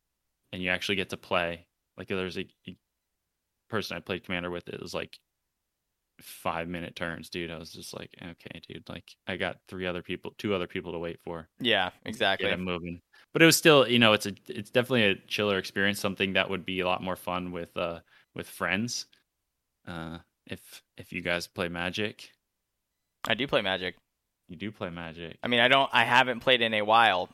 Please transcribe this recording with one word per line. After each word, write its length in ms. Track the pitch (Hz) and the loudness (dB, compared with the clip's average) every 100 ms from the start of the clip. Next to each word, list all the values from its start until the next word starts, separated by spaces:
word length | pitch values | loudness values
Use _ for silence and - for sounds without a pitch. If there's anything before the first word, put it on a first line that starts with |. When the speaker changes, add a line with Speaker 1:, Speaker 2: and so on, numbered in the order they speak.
| _ _ _ _ _ | _ _ _ _ _
Speaker 1:
and 80 | 92 | -6
you 60 | 92 | -2
actually 260 | 90 - 95 | -2 -2 -2
get 120 | 92 | -4
to 60 | 95 | -8
play. 480 | - 92 85 85 - _ _ - | -2 0 0 -4 -14 _ _ -16
Like, 120 | - | -6
there's 280 | 95 92 87 | -4 -4 -6
a, 100 | - _ - | -10 _ -20
a 80 | - _ _ _ _ _ _ _ _ _ | -20 _ _ _ _ _ _ _ _ _
person 260 | 110 - 87 | -6 -6 -8
I 40 | |
played 240 | - 90 | -6 -6
Commander 260 | - 87 87 | -4 -6 -4
with, 180 | 87 - | -8 -10
it 120 | - | -12
was, 100 | 87 | -8
like, 220 | 87 - - _ _ _ _ _ _ _ _ _ - | -8 -8 -12 _ _ _ _ _ _ _ _ _ -20
five-minute 760 | - - 92 82 85 87 85 - | -20 -8 -6 -4 -6 -8 -10 -8
turns, 320 | 85 82 - | -8 -8 -10
dude. 220 | 90 85 | -8 -8
I 80 | 82 | -10
was 140 | 85 | -14
just 200 | 90 82 - | -16 -16 -14
like, 140 | - - | -16 -16
"Okay, 380 | 87 85 - 85 - | -16 -16 -18 -18 -16
dude, 220 | - - | -16 -14
like, 260 | 87 - - - | -14 -16 -14 -8
I 100 | 90 | -4
got 220 | 92 - - | -4 -6 -12
three 180 | 92 92 | -6 -4
other 160 | 87 | -4
people, 300 | - 90 - - | -6 -8 -10 -6
two 160 | 107 | -2
other 120 | 95 87 | 0 -2
people 240 | 92 85 | -6 -8
to 60 | 85 | -6
wait 220 | 85 82 | -8 -8
for." 280 | 90 82 80 - | -10 -10 -12 -4
Speaker 2:
Yeah, 300 | 123 101 90 | 2 2 2
Speaker 1:
Get 180 | - - | -4 -10
Speaker 2:
exactly. 420 | 107 101 95 98 | -2 0 0 0
Speaker 1:
it 80 | 87 | -2
moving. 420 | 92 87 85 87 _ - _ | -2 -4 -6 -10 _ -20 _
But 100 | 151 | 6
it 40 | 165 | 6
was 100 | - | 8
still, 300 | 165 147 117 | 8 8 8
you 120 | 120 | 6
know, 160 | 113 | 8
it's 120 | 104 101 | 6 2
a, 60 | 92 - | -8 -10
it's 220 | - - | -12 -2
definitely 340 | 127 120 123 | 0 2 4
a 100 | 104 92 - | 4 2 -2
chiller 300 | - 104 95 | -2 2 0
experience, 420 | - 101 98 101 | 0 0 0 0
something 320 | 101 92 98 | -2 0 0
that 160 | 92 92 | 2 0
would 160 | 95 | -2
be 160 | 85 92 | -4 -2
a 60 | 90 | 0
lot 160 | 90 | -2
more 140 | 92 90 | -2 -6
fun 360 | - 90 90 | -4 -4 -4
with, 240 | 87 85 92 | -8 -8 -6
uh, 240 | 87 82 - _ _ | -4 -6 -14 _ _
with 140 | - 87 | -12 -12
friends. 580 | - 87 95 120 - - _ _ _ _ _ _ _ - | -6 -2 0 -2 -6 -10 _ _ _ _ _ _ _ -14
Uh, 320 | 85 80 85 - _ - | -10 -10 -12 -18 _ -16
if, 360 | 98 - - _ - | -16 -14 -20 _ -20
if 160 | - | -14
you 80 | 90 | -6
guys 260 | 87 87 - | -2 -2 -2
play 220 | - 87 | -4 -4
Magic. 640 | 87 90 98 107 - - _ _ _ _ _ _ _ _ _ - | -2 -4 -4 -6 -8 -20 _ _ _ _ _ _ _ _ _ -2
Speaker 2:
I 60 | |
do 120 | 110 139 | -2 0
play 140 | 139 | 0
Magic. 360 | 98 92 90 - _ _ _ _ - | 0 -2 -4 -8 _ _ _ _ -20
Speaker 1:
You 80 | 80 | -12
do 140 | 98 | -10
play 160 | - 92 | -8 -8
Magic. 480 | 85 85 82 82 - | -8 -10 -10 -14 -8
Speaker 2:
I 60 | 120 | 0
mean, 120 | 120 | 4
I 80 | 123 | 6
don't, 220 | 135 135 | 6 4
I 120 | 123 | 2
haven't 360 | 117 123 127 117 | 6 6 4 2
played 220 | - 123 | 4 4
in 100 | 113 | 4
a 80 | 107 | 2
while, 460 | 104 113 113 90 95 | 4 6 6 4 0